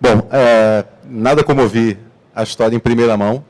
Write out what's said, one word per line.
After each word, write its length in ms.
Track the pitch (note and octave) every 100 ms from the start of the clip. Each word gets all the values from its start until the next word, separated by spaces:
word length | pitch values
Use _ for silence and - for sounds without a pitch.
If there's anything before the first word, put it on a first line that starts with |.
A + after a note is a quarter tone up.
Bom, 280 | B2+ G#2 -
é, 520 | C3+ A#2+ A2+ A2 G#2+ - -
nada 400 | - A#2+ A#2+ D3+
como 180 | D3 C#3
ouvir 380 | A2+ A2+ A2+ G2 - _ _
a 80 | A2+
história 320 | A2 - A2+
em 60 | A#2
primeira 360 | A#2+ A#2 A#2 G#2
mão 280 | G#2 C3